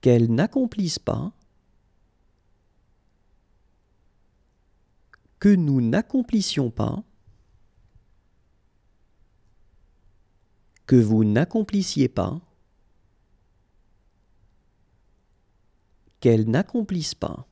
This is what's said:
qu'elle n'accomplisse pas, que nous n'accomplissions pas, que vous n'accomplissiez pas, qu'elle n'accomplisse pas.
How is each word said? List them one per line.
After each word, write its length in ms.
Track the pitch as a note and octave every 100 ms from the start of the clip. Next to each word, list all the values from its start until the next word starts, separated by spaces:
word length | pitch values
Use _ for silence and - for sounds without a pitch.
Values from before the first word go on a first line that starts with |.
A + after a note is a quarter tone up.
qu'elle 320 | C3 A#2+ A#2
n'accomplisse 640 | A2+ G#3 C#4 B3 - F3+ -
pas, 340 | - A2+ D#3 - _ _ _ _ _ _ _ _ _ _ _ _ _ _ _ _ _ _ _ _ _ _ _ _ _ _ _ _ _ _ _ _ _ _ _ _ _ _ _ _
que 160 | G3+
nous 260 | G3 D#3 C3+
n'accomplissions 920 | A#2 D3 - C4 B3 A3 F#3+ - B2+
pas, 340 | A2+ A2 F3+ - _ _ _ _ _ _ _ _ _ _ _ _ _ _ _ _ _ _ _ _ _ _ _ _ _ _ _ _ _ _ _ _ _ _ _ _ _ -
que 100 | B2+
vous 280 | A2 A2
n'accomplissiez 840 | G#2+ G#2 E3+ A3+ G#3 G3+ F3+ - B2+
pas, 320 | - F#2+ D3+ _ _ _ _ _ _ _ _ _ _ _ _ _ _ _ _ _ _ _ _ _ _ _ _ _ _ _ _ _ _ _ _ _ _ _ _ _ _
qu'elle 300 | B2+ A2+ A2
n'accomplisse 640 | B2 G3+ A#3+ G#3 F3+ D3+
pas. 320 | - - - C3